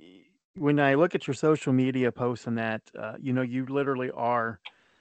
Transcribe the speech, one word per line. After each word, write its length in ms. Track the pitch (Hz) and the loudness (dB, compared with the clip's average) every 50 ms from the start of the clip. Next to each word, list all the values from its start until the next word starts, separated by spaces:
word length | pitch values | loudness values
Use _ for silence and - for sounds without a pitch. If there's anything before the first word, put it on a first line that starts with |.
| 73 90 92 95 - _ _ _ _ _ _ | -20 -20 -20 -20 -20 _ _ _ _ _ _
when 240 | 190 151 143 147 143 | -2 0 2 2 4
I 160 | 143 139 139 | 4 4 6
look 180 | 143 151 151 - | 4 4 4 2
at 140 | 160 - - | -2 -4 -4
your 80 | 131 | -6
social 360 | - - 156 156 147 - 147 | 0 2 2 2 2 2 2
media 400 | 131 127 131 131 127 131 127 120 | 2 4 4 2 2 2 0 0
posts 360 | - - 123 123 123 110 - 123 | 0 0 -2 -2 -2 -4 -6 -6
and 100 | 117 117 | -4 -4
that, 240 | 113 110 110 107 _ _ - - | -2 -4 -4 -6 _ _ -14 -12
uh, 160 | 110 107 113 - | -12 -10 -12 -8
you 100 | 139 135 123 | -6 -2 0
know, 100 | 127 127 | 0 0
you 240 | 120 123 131 131 123 | -2 -2 -4 -4 -2
literally 420 | 135 143 139 139 135 127 127 131 | -2 -2 0 0 -2 -2 -4 -6
are, 480 | - - 117 117 120 120 113 113 113 - _ - _ _ _ _ _ _ | -4 -2 0 0 2 2 0 -2 -4 -8 _ -20 _ _ _ _ _ _